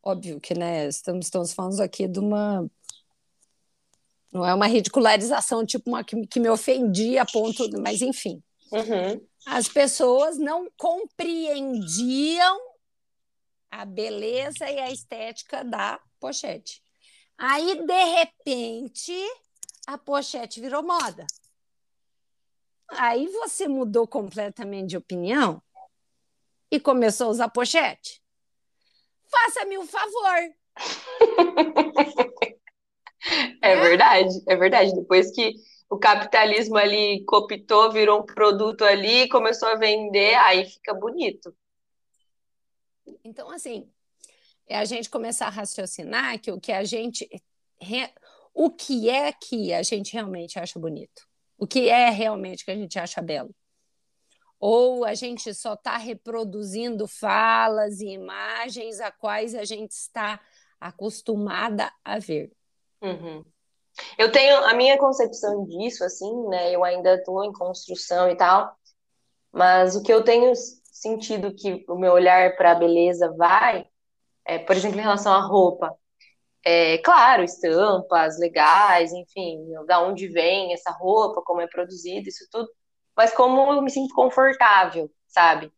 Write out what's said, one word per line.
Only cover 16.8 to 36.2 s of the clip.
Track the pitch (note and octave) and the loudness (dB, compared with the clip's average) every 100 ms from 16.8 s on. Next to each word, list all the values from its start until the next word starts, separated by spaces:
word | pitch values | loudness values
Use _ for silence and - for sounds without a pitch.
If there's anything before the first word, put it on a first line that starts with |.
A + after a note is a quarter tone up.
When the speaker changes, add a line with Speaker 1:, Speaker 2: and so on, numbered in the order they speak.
| _ _ _ _ _ _ | _ _ _ _ _ _
Speaker 1:
Aí, | B3 C#4+ E4+ F4+ D#4+ | -2 -2 -2 -4 -2
de | F4+ F4+ E4+ | 0 2 2
repente, | E4 _ - B3+ A#3 A3+ B3 - - F4+ G4+ B4+ _ _ - _ - | 0 _ -8 -8 -8 -10 -14 -14 -12 -10 -10 -12 _ _ -20 _ -16
a | C#4 | -16
pochete | - C#4+ C4+ C4 A#3 - | -6 -6 -6 -12 -14 -14
virou | B3+ C#4+ | -10 -8
moda. | D#4+ F4 B3+ F#3 D#3+ - _ _ _ _ _ _ _ _ _ _ _ _ _ _ _ | -4 -4 -4 -10 -16 -16 _ _ _ _ _ _ _ _ _ _ _ _ _ _ _
Aí | C#4+ A#3+ A#3 D#4+ | -4 -2 -2 -4
você | G4 A4+ - F#4 | -8 -8 -6 -6
mudou | C4+ A#3+ G#3+ A3+ | -4 -2 -2 -2
completamente | C4+ G3 F#3+ G3+ G3 G3+ G3 F#3+ | -6 -8 -10 -12 -12 -12 -10 -10
de | F3 | -10
opinião | - F3+ F3 C4+ A3+ E3 _ _ - _ _ _ _ _ _ _ _ | -10 -8 -4 0 0 -2 _ _ -20 _ _ _ _ _ _ _ _
e | D4+ | -2
começou | D4 B3+ A3+ G3+ A#3+ | 0 2 2 0 -4
a | |
usar | A3+ A#3 | -2 -2
pochete? | A#3+ A#3 E4 C#4 - - - _ _ _ _ _ _ _ _ _ _ _ | -2 0 0 -2 -6 -20 -20 _ _ _ _ _ _ _ _ _ _ _
Faça-me | C5+ A#4 A#4+ G4 G4 | 0 2 -2 -8 -10
um | E4 | -10
favor. | G4+ G#4+ A4 G4 F4 E4+ _ _ - | -8 -6 -2 0 0 -4 _ _ -14
Speaker 2:
<laughs> | - - - B4+ A4+ - E4+ - D#4+ - D#4 C4 D4+ - B3 - A#3 - _ _ _ _ - _ - E4 B3 - | -12 -12 -14 2 4 4 2 2 0 0 0 0 0 0 -4 -2 -6 -6 _ _ _ _ -20 _ -6 -4 -4 0
É | G#3 F#3 | 4 6
Speaker 1:
né? | |
Speaker 2:
verdade, | F3 F3+ - F#3+ F#3+ F#3 - | 6 8 6 6 4 -2 -2
é | F#3 | 2
verdade. | F#3+ A3+ F#3+ F#3 | 4 4 2 0
Depois | F3+ F#3 F#3 | 2 4 4
que | - A3 A3 _ _ _ | -2 -4 -4 _ _ _
o | G#3 | 0
capitalismo | A3+ G3+ | 4 4